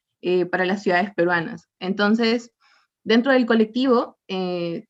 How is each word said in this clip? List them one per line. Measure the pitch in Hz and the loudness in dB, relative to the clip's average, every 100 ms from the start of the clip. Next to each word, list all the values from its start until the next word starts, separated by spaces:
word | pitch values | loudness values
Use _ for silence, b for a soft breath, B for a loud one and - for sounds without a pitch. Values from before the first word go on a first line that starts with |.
| _ _ | _ _
eh, | 180 180 | -2 0
para | 175 180 185 | 0 -2 -2
las | 196 | -2
ciudades | 202 175 202 | 0 0 0
peruanas. | - 175 170 160 170 _ _ | -2 0 0 -4 -10 _ _
Entonces, | 185 202 208 220 233 240 240 _ _ _ _ _ | -6 -2 2 2 0 -2 -4 _ _ _ _ _
dentro | - 226 254 | 0 2 4
del | 262 233 | 2 4
colectivo, | 226 220 240 269 240 - - - | 2 0 0 2 2 0 -8 -10
eh, | 190 180 180 170 165 - | -6 -4 -4 -6 -8 -10